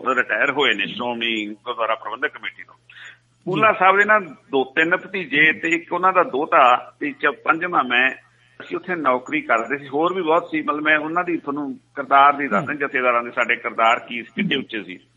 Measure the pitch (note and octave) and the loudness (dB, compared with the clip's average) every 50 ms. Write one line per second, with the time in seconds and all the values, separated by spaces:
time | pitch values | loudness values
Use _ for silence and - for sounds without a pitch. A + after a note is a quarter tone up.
0 | - B2 C3 B2 B2 - G#2+ A2 B2+ C#3+ C3 D3 C#3 A#2+ G#2+ G2+ G2 - - G#2+ | -2 0 0 0 0 0 0 0 0 0 0 2 2 2 2 0 -2 -6 -6 -6
1 | B2 A#2+ A#2+ A#2 A#2 A#2 A2+ G#2+ G#2 G#2 G#2+ _ - A#2+ A#2+ A#2 A2+ G#2+ A2 - | -6 -6 -4 -4 -4 -4 -2 -4 -4 -6 -10 _ -10 -10 -6 -4 -2 -2 -2 -4
2 | - G#2+ A2 B2 D3 D3 - A#2 G#2+ F#2+ - - - _ - _ _ _ - - | -6 -10 -8 -6 -6 -8 -8 -10 -14 -14 -14 -16 -20 _ -20 _ _ _ -20 -20
3 | - - - _ _ _ _ _ - E3 F#3+ G3+ A3 G#3+ G#3 - F#3 F#3+ F#3+ G3+ | -20 -20 -20 _ _ _ _ _ -8 -4 0 2 2 2 4 4 4 4 6 4
4 | G#3 G#3 G#3+ G#3+ F#3 D#3 A#2+ - _ - C#3 C3+ B2+ - - D#3+ D#3+ E3 F#3 F3+ | 4 4 4 2 2 -4 -16 -20 _ -4 -2 -2 -2 0 0 0 0 0 0 -4
5 | F#3 F#3 F#3+ F#3+ F3 C3 C3+ D3 D#3 D#3 D3+ D3+ D#3+ E3 E3+ E3 E3 - F3 E3+ | -4 -8 -8 -8 -6 -2 2 4 4 4 2 0 -2 -2 -2 -2 -4 -4 -4 0
6 | F#3 F#3+ F#3 F3+ E3+ - C3 C3 D#3 D#3+ F3 D#3 C3+ B2 B2 A#2+ - - _ - | 0 2 2 2 0 0 0 -4 -2 4 6 6 8 8 6 4 0 -8 _ -8
7 | D3 D3 C#3 - D3+ D3 A#2+ - - - D#3 D#3+ F3+ F3+ F3 D#3 C3 B2 A#2+ B2 | -8 -8 -6 -2 -2 -2 -2 -2 -2 -2 -2 0 -2 -2 0 -2 0 2 2 2
8 | C3 C3 B2+ - _ _ _ _ _ _ _ - - - F3+ E3 - F#3 F3+ E3 | 2 0 -2 -6 _ _ _ _ _ _ _ -20 -12 -10 -10 -8 -6 -6 -6 -2
9 | C#3+ C3 B2+ B2 B2+ B2+ D3 D3+ D3 D3 A#2+ A2+ A#2 A#2 C#3+ C#3 C#3+ C3+ C3+ D3+ | 0 0 0 0 -2 -4 -6 -4 0 0 0 0 0 -2 -4 -6 -6 -6 -2 0
10 | E3 F3+ F#3 F#3+ E3+ D#3 D#3+ F3 E3+ - D#3 D#3 C#3+ D3+ D3 D3+ D3+ D3+ D#3 D3+ | 0 0 0 -2 0 2 2 0 0 -2 -6 -6 -4 -4 -4 -2 0 0 0 0
11 | D3+ D#3 E3 F3 F3+ F3 E3 C3+ - C#3+ C#3 D3 C#3+ C3+ B2+ - _ _ - C#3+ | 0 -2 -4 -4 -4 -2 -4 -6 -6 -6 -6 -6 -6 -8 -10 -12 _ _ -12 -10
12 | C3+ C3 C#3 C#3 C#3 D3 C#3+ C#3 C#3+ B2+ G#2 G2 - - D3+ C#3+ C#3 C3+ C#3+ C3 | -2 4 6 6 6 6 4 2 -2 -2 0 -2 -2 -2 -6 -6 -6 -4 -2 0
13 | B2+ B2 A#2+ A#2+ A#2+ A#2 A2 B2+ A#2 A2+ A#2+ A#2 A#2 A#2+ G#2+ A#2 A2+ A2+ A#2+ A#2 | 0 2 2 0 -2 -2 -2 -2 0 0 0 -2 -2 -8 -2 2 4 4 4 2
14 | - - A#2+ A#2 A2 - - - - E3+ C#3+ C3+ B2+ - A2+ G#2+ F2 F2+ F2+ - | -2 -10 -12 -12 -12 -10 -6 -4 -2 -2 -2 -4 -4 -6 -10 -10 -10 -10 -16 -18
15 | _ _ _ | _ _ _